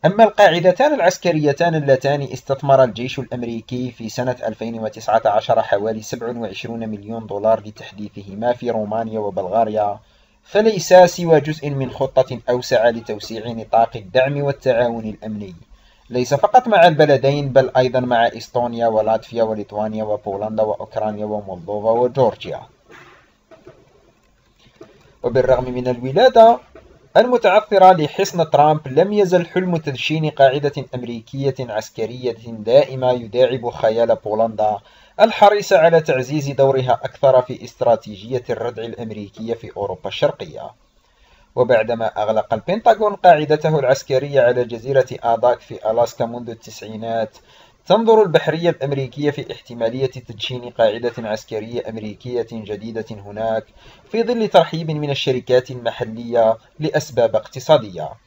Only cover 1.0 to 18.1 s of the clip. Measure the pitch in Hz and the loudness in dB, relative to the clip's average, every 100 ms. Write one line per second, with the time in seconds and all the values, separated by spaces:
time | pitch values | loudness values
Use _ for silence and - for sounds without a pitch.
1 | 175 - 180 160 147 139 170 160 139 131 | 0 0 -2 0 0 0 0 0 2 2
2 | 139 143 139 127 - 135 143 135 131 107 | 2 -2 -4 -10 -6 -6 2 4 4 0
3 | 127 - 123 127 120 117 110 123 127 117 | -8 -8 -10 -8 -8 -10 -8 -8 -8 -10
4 | 113 - 123 120 113 107 113 117 110 113 | -12 -6 -4 -4 -6 -6 -10 -6 -8 -8
5 | 110 110 110 104 - 113 107 101 107 110 | 0 2 2 0 0 0 2 -2 -2 -6
6 | 107 123 117 120 110 95 113 117 110 107 | -8 -10 -8 -8 -8 -10 -12 -10 -10 -10
7 | 101 113 110 101 107 110 104 - - 101 | -10 -12 -8 -4 0 0 -2 -20 -20 -16
8 | 104 - 98 98 120 120 120 113 104 110 | -16 -14 -16 -6 -4 -2 -2 -4 -4 -6
9 | 113 110 104 95 92 104 110 107 104 101 | -6 -6 -6 -6 -4 -2 0 0 -4 -4
10 | _ _ _ _ _ 202 220 202 - 180 | _ _ _ _ _ 0 2 0 6 8
11 | 180 - 170 156 139 156 147 139 131 - | 8 4 2 2 2 -6 -6 -4 -6 -4
12 | 135 - 131 123 - 123 - 120 117 117 | -2 0 0 -4 -4 -4 0 2 2 0
13 | 113 107 - 113 113 113 107 113 117 117 | -8 -10 -10 -10 -10 -10 0 2 2 -2
14 | 95 127 131 143 143 139 135 117 120 117 | -2 0 0 -2 -4 -2 0 2 0 -2
15 | 110 104 110 107 98 85 _ - _ _ | -8 -10 -10 -10 -12 -18 _ -20 _ _
16 | _ 123 123 139 - 254 247 202 170 151 | _ -4 -2 0 4 2 4 6 6 6
17 | 151 139 139 143 139 131 127 127 127 123 | 4 4 2 -2 2 2 2 0 0 0
18 | 123 | 0